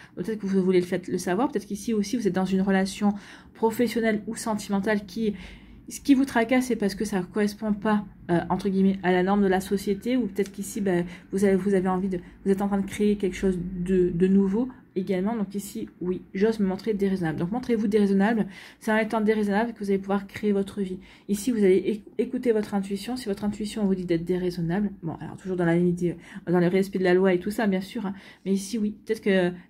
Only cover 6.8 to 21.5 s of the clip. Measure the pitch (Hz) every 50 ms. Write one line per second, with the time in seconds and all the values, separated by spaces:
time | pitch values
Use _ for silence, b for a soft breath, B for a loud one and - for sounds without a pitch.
6.8 | 208 196 196 - 220 208 202 185 180 - - 214 208 208 - - 220 214 202 -
7.8 | - 220 208 208 208 - - - - - 175 165 - - 180 190 - 202 190 190
8.8 | 190 196 190 190 - 180 185 180 180 190 202 208 202 190 185 190 190 - 208 196
9.8 | - 214 196 202 - 233 254 254 226 196 - 208 196 196 - - 196 - - 226
10.8 | 196 196 175 175 175 175 B B B B - 196 208 196 196 185 180 208 196 185
11.8 | 185 190 185 180 196 196 185 175 B B B B B 190 196 196 202 196 202 196
12.8 | 196 196 - - 208 208 208 208 208 185 185 - - 190 180 175 175 185 190 180
13.8 | 175 185 190 185 180 175 175 170 185 190 190 196 196 190 190 226 262 254 B B
14.8 | B B - 190 185 185 190 185 185 214 240 226 196 190 - 202 196 - - 226
15.8 | 208 - - - 175 180 185 - - - - 190 202 226 220 214 202 185 185 196
16.8 | - 233 214 190 202 196 190 180 170 160 156 - 170 170 220 254 254 - 233 208
17.8 | 226 202 208 214 202 196 196 196 196 220 240 214 185 - B B B B B B
18.8 | - 220 214 220 220 214 240 226 214 214 220 214 208 202 196 208 233 240 233 -
19.8 | 208 196 196 190 190 190 196 202 196 - - - 214 208 202 196 196 196 - 202
20.8 | 196 185 185 - B B B B B B 202 202 - 262